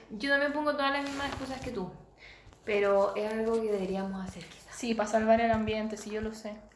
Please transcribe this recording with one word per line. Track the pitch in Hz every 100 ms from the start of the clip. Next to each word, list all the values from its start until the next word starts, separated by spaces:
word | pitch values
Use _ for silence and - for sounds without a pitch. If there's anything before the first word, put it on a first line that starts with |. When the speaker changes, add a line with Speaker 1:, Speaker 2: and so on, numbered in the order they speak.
| -
Speaker 1:
mira, | 208
yo | 277
también | 277 285
pongo | 294 294
todas | 294 277
las | 285
mismas | 277 277 277
excusas | 269 262 254
que | 254
tú, | 220 180 - - - - - - -
pero | - 202 202 196 202 202
es | 214
algo | 220 220 226
que | 220
deberíamos | 202 185 190 196 190 185
hacer, | 180 -
quizás. | - -
Speaker 2:
Sí, | - 240 220
para | 214
salvar | 220 220 226
el | 233
ambiente, | 220 214 214 220 214
sí, | 214
yo | 214
lo | 220
sé. | 220 208 214 -